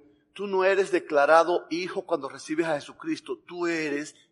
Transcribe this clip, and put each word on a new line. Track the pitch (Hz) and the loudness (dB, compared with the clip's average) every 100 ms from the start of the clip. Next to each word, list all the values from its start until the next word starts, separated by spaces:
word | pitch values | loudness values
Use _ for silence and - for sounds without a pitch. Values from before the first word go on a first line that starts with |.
| _ _ _ | _ _ _
tú | - 202 | -10 -2
no | 190 | 2
eres | 185 196 190 | 4 4 2
declarado | 180 - 143 143 160 165 175 - | 0 2 4 6 6 6 0 -2
hijo | 165 180 190 - | -6 -6 -8 -4
cuando | 160 135 | -4 -6
recibes | 135 - 160 165 | -12 -6 -4 -2
a | 147 | -4
Jesucristo, | 127 - 160 147 - 123 | -6 -12 -8 -8 -8 -12
tú | - 156 170 | -12 -6 -4
eres | 165 151 143 151 - _ | -2 -2 -4 -8 -14 _